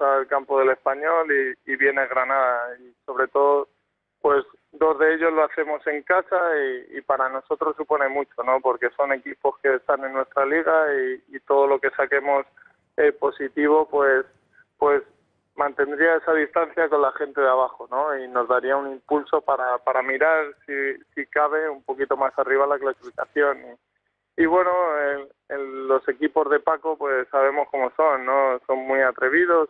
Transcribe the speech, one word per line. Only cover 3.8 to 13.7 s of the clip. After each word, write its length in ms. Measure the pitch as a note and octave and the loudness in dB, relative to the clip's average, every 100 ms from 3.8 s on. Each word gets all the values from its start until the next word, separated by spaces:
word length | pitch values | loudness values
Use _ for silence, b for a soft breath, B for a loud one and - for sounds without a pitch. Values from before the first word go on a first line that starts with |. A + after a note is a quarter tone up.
| _ _ _ _ | _ _ _ _
pues 240 | D3 C#3+ - _ _ | 0 0 -2 _ _
dos 260 | D3+ D#3+ C#3+ | -2 0 2
de 160 | D#3 | 2
ellos 180 | D#3+ E3 | 2 0
lo 120 | D#3+ | 2
hacemos 360 | D3+ - D#3 D3 D#3 | 0 -2 -6 -6 -6
en 160 | D3 | -6
casa 340 | - F3+ F3+ F#3 F3 D3+ C3+ B2+ - | 0 0 0 -2 0 0 -2 -6 -10
y, 80 | C#3 | -8
y 20 | |
para 300 | - C3+ C3 | -4 -2 -2
nosotros 440 | C3+ - D3+ D#3 | -4 -6 -4 -4
supone 340 | D3+ D3+ D3+ C3+ | -4 -2 0 0
mucho, 320 | C#3 C#3 - | -2 -6 -6
¿no? 160 | B2 C3 | -2 0
Porque 300 | C3 A2+ B2 - | 0 0 -2 -2
son 160 | C#3 | -2
equipos 400 | C3+ C#3+ C#3 C#3 - | -4 -6 -4 -4 -2
que 140 | C#3 B2+ | 0 0
están 280 | - C#3 | 0 -2
en 80 | C3+ | -2
nuestra 320 | C3+ C3+ C#3 | -6 -4 -2
liga 280 | C#3 D#3 D#3+ D#3+ D#3 | 0 0 2 2 2
y, 440 | C#3 C3 C3 _ C3+ | 0 -2 -6 _ -10
y 40 | |
todo 260 | - C#3 C#3 | 0 4 4
lo 140 | C3+ | 2
que 80 | C3+ - | 0 -2
saquemos, 480 | C#3 C#3+ C#3 C#3 C3+ b b b _ - | 0 0 0 -2 -2 b b b _ 0
eh, 140 | D3 | 2
positivo, 760 | C#3+ C#3 - C3+ D3+ D3 | 2 -2 -4 -6 0 4